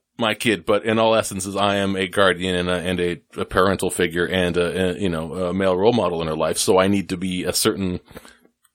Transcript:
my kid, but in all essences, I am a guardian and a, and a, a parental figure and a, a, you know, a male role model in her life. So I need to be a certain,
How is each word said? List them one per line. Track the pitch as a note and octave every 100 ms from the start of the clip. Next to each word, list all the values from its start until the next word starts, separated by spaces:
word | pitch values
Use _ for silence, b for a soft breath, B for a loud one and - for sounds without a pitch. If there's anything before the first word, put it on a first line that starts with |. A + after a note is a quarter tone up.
| _ -
my | A2
kid, | G#2 A#2+ F#2+
but | F#2+ G#2
in | A2+ A2+
all | A2+
essences, | A2+ - G2 F#2+ G2
I | G2+ G2+
am | G2 F#2+
a | F#2+
guardian | G2+ F#2+ F2 F#2
and | F2+ F2
a, |
and | F2+ F2 F2+
a, | F2 E2+ _ -
a |
parental | F#2+ G2 F#2+ F2+ F2+
figure | - F2+ E2+ E2+
and | F#2 F2 E2+
a, | E2+ F2 F#2 F2+
a, |
you | G2
know, | D#2+ D#2+
a | F#2 F2+
male | F#2+ F#2+ F2+
role | G#2+
model | A#2+ F2+ E2
in | D#2+
her | D#2
life. | D#2+ E2+
So | - F#2
I | F#2+
need | G2+ E2+
to | F2+
be | F#2 F2+
a | E2
certain, | - A2+ F2+ F#2 F2+ - B B B B _ _